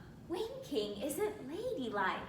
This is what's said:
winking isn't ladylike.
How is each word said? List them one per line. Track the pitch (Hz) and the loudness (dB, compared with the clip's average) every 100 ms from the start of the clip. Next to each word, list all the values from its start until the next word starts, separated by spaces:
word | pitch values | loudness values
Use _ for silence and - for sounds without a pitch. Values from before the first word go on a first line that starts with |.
| - - - | -12 -14 -4
winking | 349 440 523 - 285 208 208 | 0 0 -4 -2 2 2 0
isn't | 277 330 415 - 262 | 0 2 2 0 -4
ladylike. | 339 480 427 247 202 190 170 | -2 0 0 0 2 2 2